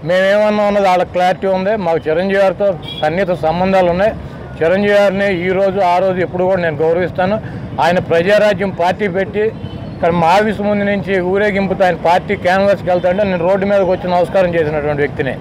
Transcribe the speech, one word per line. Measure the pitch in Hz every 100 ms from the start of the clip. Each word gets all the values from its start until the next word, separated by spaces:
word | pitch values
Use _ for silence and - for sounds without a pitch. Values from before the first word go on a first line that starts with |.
| 151
మేమేమన్నా | 185 190 208 214 208 208
ఉన్నది | 202 196
వాళ్ళకి | 180 175
క్లారిటీ | 180 180 185 196 185
ఉంది. | 190 220
మాకు | 175 165 147
చిరంజీవి | 156 196 196
గారితో | 196 175 202 160 - -
సన్నిహిత | 151 170 185 175
సంబంధాలు | 156 170 190 190 180
ఉన్నాయి. | 175 208 - - - - -
చిరంజీవి | 160 185 208 202
గారిని | 202 190 202 180 180
ఈ | 185
రోజు, | 196 190 180
ఆ | 175
రోజు | 190 185 170
ఎప్పుడు | 180 180
కూడా | 190 170
నేను | 151
గౌరవిస్తాను. | 160 170 175 - 185 220 - - - 131
ఆయన | 156 180 175
ప్రజారాజ్యం | 165 180 208 208 190 196 180
పార్టీ | 175 185 208 180
పెట్టి | 190 202 220 220 - - -
ఇక్కడ | - 170 175
మా | 165 190
ఆఫీస్ | 214 202 202
ముందు | 208 202
నుంచి | 202 185 196 180
ఊరేగింపుతో | 196 208 196 196 190 185
ఆయన | 165 165
పార్టీ | 180 - 190 175
క్యాన్వాస్కి | 190 202 185 165
వెళ్తాంటే | 180 180 185 202
నేను | 180 170
రోడ్డు | 196 202
మీదకి | 202 185
వచ్చి | 180 180
నమస్కారం | 180 165 196 180 170
చేసినటువంటి | 151 156 147 147
వ్యక్తిని. | 143 123 131 107